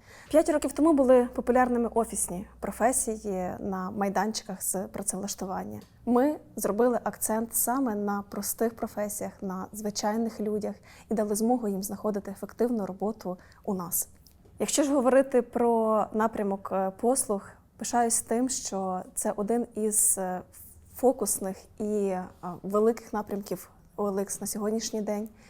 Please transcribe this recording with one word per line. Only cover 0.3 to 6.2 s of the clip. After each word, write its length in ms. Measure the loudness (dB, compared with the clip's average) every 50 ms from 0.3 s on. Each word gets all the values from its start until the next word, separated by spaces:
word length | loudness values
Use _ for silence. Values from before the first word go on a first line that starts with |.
| 4 6 6 6
років 220 | 2 2 0 0
тому 220 | 2 4 4 6 6
були 340 | 6 8 8 8 8 6 4 -2
популярними 560 | -2 0 2 4 4 4 4 2 0 0 0 2
офісні 540 | 0 0 0 -2 -4 -4 -4 -4 -6 -8 -12 -12 -10
професії 920 | -8 -8 0 2 2 4 4 2 0 -2 -4 -4 -4 -4 -2 -2 -2 -4 -4 -6
на 320 | -6 -4 -4 -4 -4 -6
майданчиках 720 | -2 -2 -2 0 2 2 0 0 -2 -4 -8 -8 -10 -6 -4
з 240 | -4 -4 -4 -6
працевлаштування. 920 | -6 -8 -6 -6 -6 -6 -6 -6 -8 -6 -8 -6 -6 -6 -6 -8 -8 -12 -14 -16 -18 -20 -8 -2
Ми 300 | 2 4 4